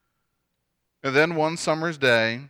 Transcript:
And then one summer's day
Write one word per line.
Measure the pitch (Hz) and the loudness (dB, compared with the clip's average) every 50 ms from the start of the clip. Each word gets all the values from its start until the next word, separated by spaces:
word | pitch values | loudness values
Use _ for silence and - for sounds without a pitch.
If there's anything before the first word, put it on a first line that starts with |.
| _ _ _ _ _ _ _ _ _ _ _ _ _ _ _ _ _ _ _ _ - | _ _ _ _ _ _ _ _ _ _ _ _ _ _ _ _ _ _ _ _ -6
And | 139 131 | 0 2
then | 143 156 170 170 | 2 2 2 0
one | 156 156 156 165 170 | -2 -2 -2 -2 -4
summer's | - 170 156 156 160 170 160 139 | -4 -4 -2 -2 -2 -6 -6 0
day | 135 127 117 113 113 113 113 123 143 143 | 2 2 4 4 2 0 -2 -6 -12 -16